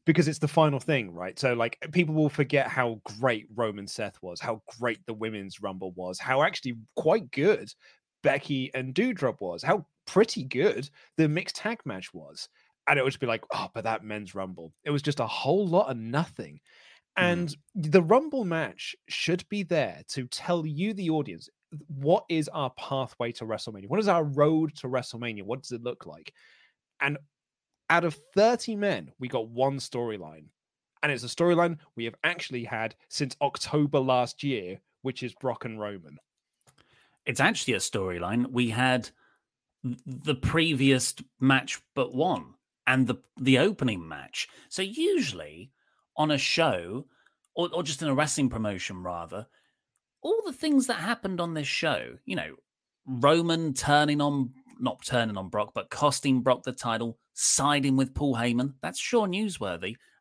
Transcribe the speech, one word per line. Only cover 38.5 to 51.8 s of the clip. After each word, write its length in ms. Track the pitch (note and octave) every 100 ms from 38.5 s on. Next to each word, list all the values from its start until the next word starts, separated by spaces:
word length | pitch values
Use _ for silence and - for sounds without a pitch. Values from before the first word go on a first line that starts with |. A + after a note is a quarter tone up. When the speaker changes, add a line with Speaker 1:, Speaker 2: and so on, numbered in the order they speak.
Speaker 2:
we 180 | B2 A#2+
had 400 | A2 C3 B2+ - _ _ _ _ _ _ _
th-, 160 | B2+ A#2+
the 300 | - C3 D3
previous 800 | C3 - E3 E3 C#3 C3+ C3 - - - -
match 400 | C3 C3 B2+ - _
but 200 | - B2
one 400 | B2+ E3+ G#2+ C#2 _ _ _ -
and 200 | C3 B2
the, 100 | - _ -
the 180 | C3 C3
opening 480 | F3+ G#3+ B2+ G2 D#2+
match. 400 | C#2+ C2 - - - -
So 140 | -
usually 880 | G3 B3 E4+ F4+ E3 F#2 D2+ D#2+ C3+ _ _ _ _ -
on 140 | D3+
a 60 | C#3+
show, 680 | - - D#3+ F#2+ E2+ A2+ - _ _ _ _
or, 160 | - F3
or 100 | E3
just 200 | C#3 C3+
in 60 | D#3+
a 60 |
wrestling 360 | C3+ D3 - C3
promotion, 520 | A#2+ G#2+ F#2+ - F#2+
rather, 440 | F2+ F2 E2+ F#2 A#2+ _ _ _ _ _ _ _
all 220 | D#4 A4+
the 80 | G#4
things 340 | C4+ D#4 C#4 B3+
that 120 | A3+
happened 400 | F#3 A3+ G3 F3+
on 140 | E3+
this 120 | D#3 C#3
show, 460 | -